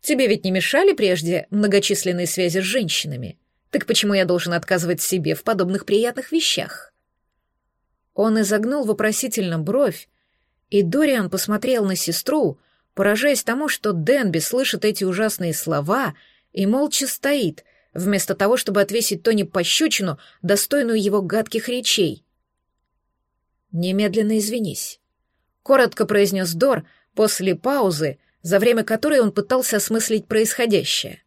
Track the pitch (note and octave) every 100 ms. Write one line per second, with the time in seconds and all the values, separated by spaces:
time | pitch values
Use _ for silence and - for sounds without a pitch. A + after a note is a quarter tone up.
0 | - C#4+ B3+ G#3+ F#3+ F#3 - C#4 G4 G4
1 | G3+ F3+ D#3+ F3 - G#3 G#3 G3 G3 G3
2 | F#3 F3 F3 - F3+ F3 F#3 B3 F#3+ -
3 | - B2+ A#2 - _ _ _ - - A#3
4 | G#3 G3 F3+ F3+ E3+ E3+ - F#3 E3+ F3
5 | - F#3 D3+ D#3+ - G#3+ F3+ F#3+ - G#3
6 | A#3+ B3 B3+ D#4+ D#4+ - - - - _
7 | _ _ _ _ _ _ _ _ _ _
8 | _ - G#3+ A3 G3+ G#3+ A3 D4 A3+ G#3+
9 | G#3+ G#3+ C4 A3 F#3 E3 D#3 B3 C#4 -
10 | - _ _ _ _ _ _ G3+ F#3 C4
11 | D4+ B3+ F3+ F#3+ - G#3 B3 B3 G3+ F#3
12 | - E3 - D4+ G#3+ C#3+ _ _ _ -
13 | G3 G#3+ C#4 C#4 - A#3+ D4+ - G#3+ F3
14 | D#3 C4+ A3 E3 D#3 B3 C4 F#3+ G#3+ G3+
15 | F#3+ F3+ A3 G#3+ F3 D#3+ - D3 D3 A3+
16 | C4 D3+ _ _ _ - F#3+ B3 D4 -
17 | C4+ - C#4 C#4+ G3 D3+ _ _ _ -
18 | F3+ G3+ - G3 G3+ B3+ - G#3 G3+ G#3+
19 | A3+ F#3 A3+ G#3+ F#3+ F#3+ F3 - D#4 -
20 | F#3+ C#3+ - _ F3 G3+ - C#4+ A#3+ A3
21 | G3+ G#3 F3+ G3+ A3 A3 A3+ B3 A#3+ -
22 | E3+ - _ _ _ _ _ _ _ _
23 | _ _ _ _ _ _ _ E3 F3+ F#3+
24 | G#3 G3+ G#3+ A3 G#3 A#3+ G#3 C#3 - -
25 | _ _ _ _ _ _ - C4+ A#3+ -
26 | G#3+ G#3 G3+ F#3+ F#3 E3 C4+ A3+ - _
27 | _ - G#3+ - F#3 F3 B3 C#4 G#3 D#3
28 | D#3 C3 _ _ E3+ G3 A#3 A3+ G#3+ A3
29 | C#4+ D4 A3 F#3+ G3+ B3+ B3+ G#3+ G3+ A3+
30 | A3 A3 - G#3+ A3 - A#3+ G3+ - -
31 | - -